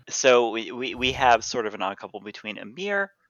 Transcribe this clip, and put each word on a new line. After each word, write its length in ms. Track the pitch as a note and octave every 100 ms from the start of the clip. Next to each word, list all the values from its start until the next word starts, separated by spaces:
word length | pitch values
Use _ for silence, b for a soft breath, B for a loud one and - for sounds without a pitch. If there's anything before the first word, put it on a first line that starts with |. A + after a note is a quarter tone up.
| -
So 400 | - C3+ B2 A#2
we, 200 | A2 A2
we, 220 | B2 C3 B2
we 160 | B2+
have 300 | B2 C3 A2+
sort 240 | - B2+ G#2+
of 60 |
an 80 | G2+
odd 160 | F#2+ G2
couple 220 | G2+ G2+
between 380 | G#2 - G#2+ G2+
Amir 540 | G2+ C#3 G3+ G3+ G3 _ _